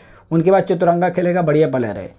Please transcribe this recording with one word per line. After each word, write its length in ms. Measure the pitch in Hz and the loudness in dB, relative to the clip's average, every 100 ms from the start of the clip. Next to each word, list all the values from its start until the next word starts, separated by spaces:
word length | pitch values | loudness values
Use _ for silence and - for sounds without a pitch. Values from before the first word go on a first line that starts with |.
| - - _ | -20 -20 _
उनके 200 | 165 170 | 0 2
बाद 120 | 190 | 2
चतुरंगा 480 | 185 175 175 170 175 | 2 0 0 0 -2
खेलेगा, 320 | 175 175 180 | -2 -2 0
बढ़िया 260 | 160 151 156 | 0 2 0
प्लेयर 280 | 131 113 98 | -2 -4 -8
है। 180 | 90 | -12